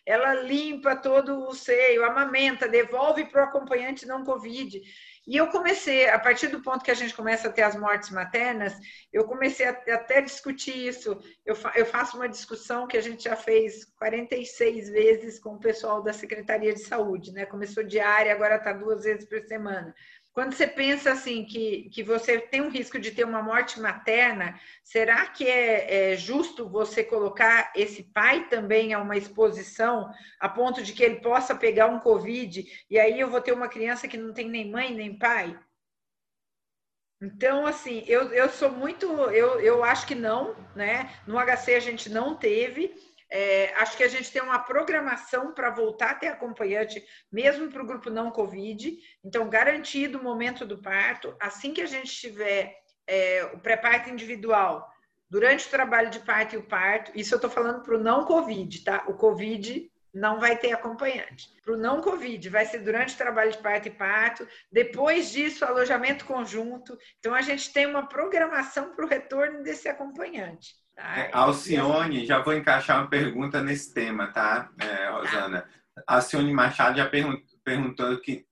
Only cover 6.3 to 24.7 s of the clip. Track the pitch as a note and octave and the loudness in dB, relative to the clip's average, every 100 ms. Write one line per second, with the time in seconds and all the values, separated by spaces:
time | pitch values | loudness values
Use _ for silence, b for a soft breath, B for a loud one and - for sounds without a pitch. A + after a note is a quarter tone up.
6.3 | A#3+ D4 - C4 B3+ C4 A#3 A#3 A3+ A3 | 2 0 -4 -4 -2 0 -2 -2 -4 -2
7.3 | A3+ A3+ A3+ G#3 G#3 G#3 G3+ - F#3+ F3+ | 0 0 2 2 2 0 0 -2 -8 -4
8.3 | A#3 B3 A3+ G3+ - B B B G#3+ A3 | -2 -2 -2 -4 -6 B B B 0 0
9.3 | C4 C4+ - B3 B3 A3+ A#3 A#3 C4+ C#4 | 0 -2 0 0 0 -2 -2 4 4 2
10.3 | - C#4 C4 - B3+ B3 B3 A3 G3 B | -2 -8 -8 -8 -6 -6 -6 -6 -8 B
11.3 | B G#3+ A3 G#3 A#3 A3+ A#3+ - A#3 B3 | B -4 -4 0 2 2 0 -2 -4 -6
12.3 | G3+ - A3 - A#3+ B3 A3+ A3+ A3+ A#3 | -6 -12 -10 -6 -6 -2 -2 -2 -6 -4
13.3 | A3 A3+ A3 G#3+ - - - A3 A3+ A#3+ | -4 4 4 4 -2 -16 -6 -4 -2 -4
14.3 | B3 A#3+ - A3+ A3+ G3+ G#3 A3 A3 A3+ | -6 -4 0 0 0 0 4 6 6 0
15.3 | - G#3+ G#3 A3+ A3 A3+ G#3+ G#3+ G#3+ G#3 | -14 -14 -4 -2 -2 -2 -2 -2 -6 -8
16.3 | G#3+ G#3 A3 G#3+ G#3 - A#3+ G#3 F3+ F#3 | -8 -4 0 0 -2 -4 -2 -2 -4 -8
17.3 | F#3+ G3 G3+ G3+ A3 G#3 G#3 G#3 G#3 G#3+ | -10 -10 -8 -8 -6 -2 0 4 4 4
18.3 | G#3 G#3 G#3+ G#3+ G3 G#3+ G#3+ G#3+ G#3+ - | 4 4 2 0 -4 -2 -2 -2 -4 -4
19.3 | G#3+ G#3+ A3 G#3 F#3+ E3 - B B B | -10 -8 -8 -6 -8 -10 -16 B B B
20.3 | - A#3+ C4+ - - C4+ C#4+ C#4 C4 B3+ | -6 -4 0 0 2 0 2 2 0 -2
21.3 | A3+ G#3+ A3+ A3 G3 - A3+ G#3 A3+ A#3+ | -6 -6 -4 -4 -4 -6 -6 -2 0 2
22.3 | A#3 A#3 C4+ D4 C4 A#3 B3 G#3+ G#3+ A#3 | 0 0 -2 -2 -4 -6 -8 -4 -2 0
23.3 | A3 A3 A#3+ B3+ A3+ G#3+ F3+ - A3+ B3 | -2 0 0 0 -4 -4 -4 0 4 4
24.3 | G3+ F3+ - B | 2 -6 -10 B